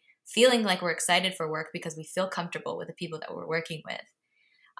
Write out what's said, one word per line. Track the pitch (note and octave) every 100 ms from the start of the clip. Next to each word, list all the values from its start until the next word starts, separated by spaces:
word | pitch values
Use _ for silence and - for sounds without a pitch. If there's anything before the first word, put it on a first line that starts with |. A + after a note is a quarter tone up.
| _ _ -
feeling | A3 B3+ A#3+
like | G3+ F#3
we're | F3
excited | D#3+ - F3+ F#3
for | F#3 D#3
work | D#3 D#3+
because | E3+ E3+ D#3
we |
feel | D#3+ F#3 F#3+
comfortable | - E3+ D#3+ - -
with | E3
the |
people | - E3 D#3
that | -
we're | - E3
working | E3 E3 D#3+
with. | - - - _ _ _ _ _ _